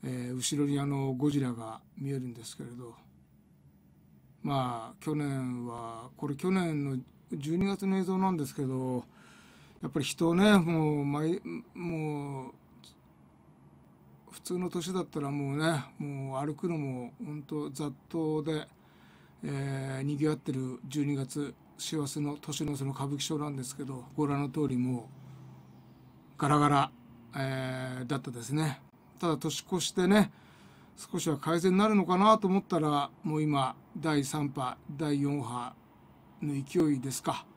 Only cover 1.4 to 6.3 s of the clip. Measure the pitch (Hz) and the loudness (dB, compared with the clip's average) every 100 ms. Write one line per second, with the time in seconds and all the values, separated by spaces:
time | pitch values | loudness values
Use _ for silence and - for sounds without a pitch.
1.4 | 131 117 113 113 - - 139 139 127 117 | 0 -2 -8 -12 -16 -10 -6 -4 -6 -10
2.4 | 113 - 139 120 123 117 - - _ _ | -14 -12 -12 -12 -14 -16 -20 -20 _ _
3.4 | _ - - - - - - - - - | _ -20 -20 -20 -20 -20 -20 -20 -20 -8
4.4 | 151 139 127 120 117 - - 151 147 135 | -2 0 0 -4 -8 -10 -4 -2 0 -2
5.4 | 127 123 120 120 117 113 123 - 147 | -2 -4 -6 -8 -8 -10 -14 -10 -6